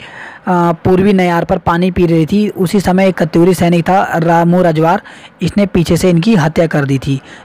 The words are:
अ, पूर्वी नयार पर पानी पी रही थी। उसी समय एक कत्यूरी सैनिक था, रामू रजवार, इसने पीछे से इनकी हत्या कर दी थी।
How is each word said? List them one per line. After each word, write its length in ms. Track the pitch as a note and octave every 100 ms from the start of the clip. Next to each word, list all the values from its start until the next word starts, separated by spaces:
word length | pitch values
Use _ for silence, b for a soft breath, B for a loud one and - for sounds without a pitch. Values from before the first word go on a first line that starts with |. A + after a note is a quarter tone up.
| B B B B
अ, 320 | - F3+ E3+
पूर्वी 400 | E3 - F#3 G3+
नयार 320 | F#3+ F3+ E3+
पर 140 | E3 F#3
पानी 320 | - E3+ F#3
पी 160 | F3+ E3+
रही 200 | E3 D#3
थी। 220 | G3+ G#3
उसी 320 | - F3+ G#3
समय 280 | F3+ F#3 G3
एक 60 |
कत्यूरी 400 | F3+ E3+ E3+ F3
सैनिक 340 | F3 F3 F3 E3
था, 240 | F#3+ F#3+ E3
रामू 460 | E3 E3 E3+ F3+
रजवार, 400 | F3+ D#3 D#3+ G3 B B B -
इसने 240 | E3 - G3+
पीछे 300 | F#3+ D#3+ E3
से 140 | F#3
इनकी 240 | E3+ F#3+
हत्या 320 | A3 D#3+ E3+ D#3+
कर 180 | D3+
दी 140 | C3+ C3+
थी। 220 | C#3 C3+ B B